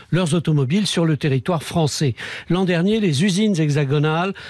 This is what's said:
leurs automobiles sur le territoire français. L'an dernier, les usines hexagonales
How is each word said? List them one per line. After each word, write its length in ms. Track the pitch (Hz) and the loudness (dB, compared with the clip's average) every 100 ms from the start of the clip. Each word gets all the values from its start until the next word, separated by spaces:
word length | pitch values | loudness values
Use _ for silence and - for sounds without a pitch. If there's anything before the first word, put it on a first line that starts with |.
| - | -4
leurs 240 | 170 170 | 0 2
automobiles 540 | 165 165 147 127 202 190 | 0 0 0 2 0 0
sur 160 | 180 | 0
le 120 | 165 147 | 0 0
territoire 460 | 156 135 - 165 | 0 -2 0 -4
français. 540 | - 170 151 - 147 - - - - | -2 0 0 0 -2 -2 -10 -12 -2
L'an 160 | 175 | 0
dernier, 340 | 185 165 190 220 | 2 2 2 2
les 240 | 196 135 | 2 2
usines 380 | 202 180 214 165 | 2 2 2 2
hexagonales 760 | 151 143 135 147 156 160 190 196 | 0 0 0 2 2 0 -2 -6